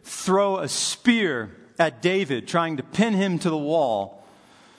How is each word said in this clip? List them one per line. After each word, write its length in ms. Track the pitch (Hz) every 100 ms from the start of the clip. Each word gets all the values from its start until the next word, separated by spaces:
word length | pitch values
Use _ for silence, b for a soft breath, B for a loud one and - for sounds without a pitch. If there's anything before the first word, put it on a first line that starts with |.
throw 540 | - - - 190 202 190
a 100 | 143
spear 920 | - - - 247 233 190 123 107 - - -
at 220 | 160 120
David, 440 | 175 190 160 123 -
trying 300 | 175 165 147
to 60 |
pin 300 | - - 226
him 260 | 196 196 165
to 100 | 175
the 80 | 156
wall. 680 | 147 165 135 104 95 - B B B B B